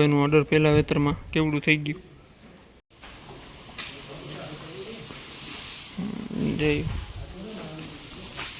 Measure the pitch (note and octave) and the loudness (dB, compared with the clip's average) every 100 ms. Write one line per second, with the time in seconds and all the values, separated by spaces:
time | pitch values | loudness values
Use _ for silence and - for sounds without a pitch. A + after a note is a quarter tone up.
0 | D3 D3 C#3+ D3+ C#3+ D#3 D#3 D3+ D3 C#3+ | 10 8 8 6 6 6 8 6 6 4
1 | C#3+ D3+ - E3 D#3 D3 D3+ D3+ D3 D3+ | 4 2 0 2 4 4 4 4 2 -6
2 | - - - - - - - - _ - | -10 -20 -20 -20 -20 -20 -20 -20 _ -20
3 | - - - - - - - - - C#3 | -18 -18 -16 -16 -16 -18 -14 -10 -10 -10
4 | C3+ C#3 - D#3 E3 D3+ D#3 F#3 F#3+ A3+ | -12 -12 -10 -10 -10 -12 -12 -12 -12 -12
5 | A#3 - - - - - - - - - | -12 -14 -12 -12 -10 -8 -8 -8 -10 -6
6 | F#3+ - - - - - D3+ D3 D#3+ - | -6 -6 -6 -2 0 2 2 2 0 -4
7 | - - - - G3+ G#3 E3 D#3 D#3 - | -6 -10 -12 -12 -12 -10 -10 -10 -12 -12
8 | - - - - - - | -12 -12 -10 -10 -8 -8